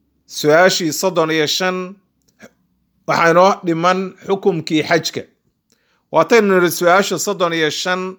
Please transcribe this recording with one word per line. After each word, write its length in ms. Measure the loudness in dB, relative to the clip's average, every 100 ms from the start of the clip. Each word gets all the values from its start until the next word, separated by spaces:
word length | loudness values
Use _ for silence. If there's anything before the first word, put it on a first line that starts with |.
| _ _ _
su-aashii 640 | -6 2 4 4 2 -4
soddon 380 | -4 -4 -2 -2
iyo 140 | 0 -2
shan. 480 | -2 -4 -4 -10 -16 _ _ _ _ -20 _ _ _ _ _ -4
Waxaa 240 | 2 4
inoo 220 | 6 4 2 -4
dhiman 340 | -2 0 0 -4 -10 -6
xukumkii 560 | -2 0 -2 -2 -2
xajka. 380 | 0 0 -2 -10 -14 _ _ _ _ _ _ _ -4
Waataynu 480 | -2 2 2 4 2
nidhi 120 | 2
su-aasha 480 | 0 2 2 2 -4
soddon 340 | -6 -4 -2
iyo 160 | -2 -4
shan 320 | -4 -6 -6 -6